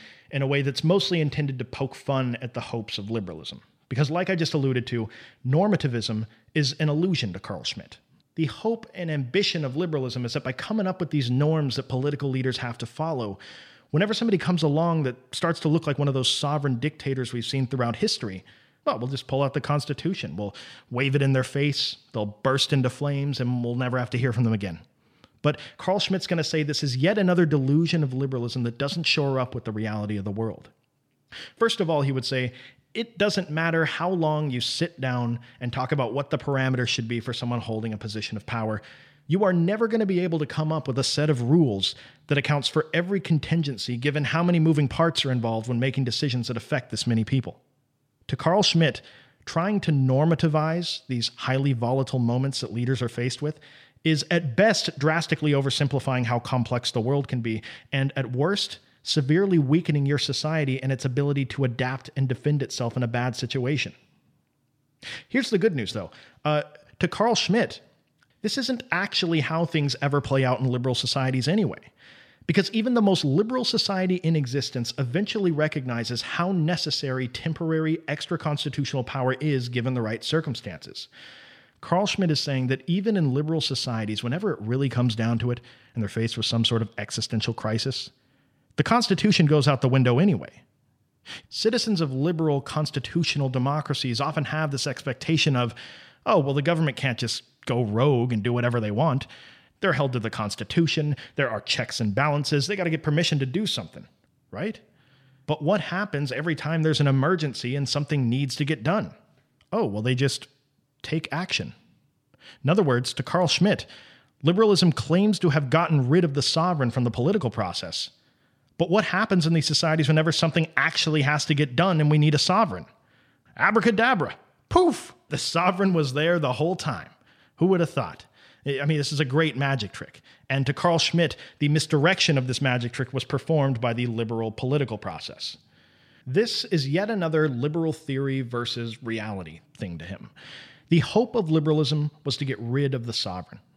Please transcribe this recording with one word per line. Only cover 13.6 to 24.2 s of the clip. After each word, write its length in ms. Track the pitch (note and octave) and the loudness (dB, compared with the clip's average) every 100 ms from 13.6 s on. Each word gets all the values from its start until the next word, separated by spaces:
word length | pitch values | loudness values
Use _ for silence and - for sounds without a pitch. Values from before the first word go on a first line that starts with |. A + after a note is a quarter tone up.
| - - _ | -20 -20 _
whenever 220 | D3+ G#3 | 0 2
somebody 240 | A3 A#3 G3 | 0 0 2
comes 260 | - F3+ | 2 2
along 400 | D3+ D3 E3+ D#3+ | 2 2 2 2
that 120 | C3+ A#2+ _ | 0 -4 _
starts 300 | - E3+ E3+ | -2 -2 0
to 80 | D#3 | 2
look 180 | C3 D3 | 2 0
like 100 | C#3 | 0
one 120 | C#3+ | 0
of 40 | |
those 160 | C3 B2 | 2 0
sovereign 460 | - C#3+ D3 C#3+ A#2 | 0 0 0 0 0
dictators 560 | D3 - C#3 C3 A#2+ | -2 -4 -4 -4 -4
we've 140 | A#2+ A2 | -6 -4
seen 220 | C3+ B2+ | -2 -2
throughout 280 | B2+ A#2 A2 | 0 -2 0
history, 480 | - - G#2+ F#2 - - _ _ D4 | -2 -2 -6 -10 -16 -20 _ _ -4
well, 140 | A2 | -2
we'll 100 | B2+ | -4
just 180 | C3+ - | -6 -4
pull 160 | C3+ | 0
out 100 | C#3 | 0
the 60 | C#3 | -2
Constitution. 800 | - D3 - C#3+ E3 G3 - E2 | -2 -2 -2 -4 -4 -4 -8 -8
We'll 180 | G#2 - - - - | -8 -10 -18 -20 -8
wave 240 | B2 C#3 | -2 2
it 80 | C#3+ | 2
in 120 | C3+ | 4
their 100 | C3 | 2
face. 540 | B2 C#3 D3 C#3 - - _ | 0 0 0 0 -6 -8 _
They'll 240 | A2+ G#2 - | -6 -6 -2
burst 300 | C3+ C3+ - | 0 2 2
into 180 | C#3 B2+ | 2 0
flames, 520 | - C#3+ C#3 C#3+ C3 | -2 -4 -2 -2 -2
and 200 | B2 B2 | -2 -2
we'll 140 | A#2+ A#2+ | -2 -2
never 240 | B2 B2+ | -2 -2
have 120 | A#2+ | -2
to 60 | |
hear 140 | A#2+ | 0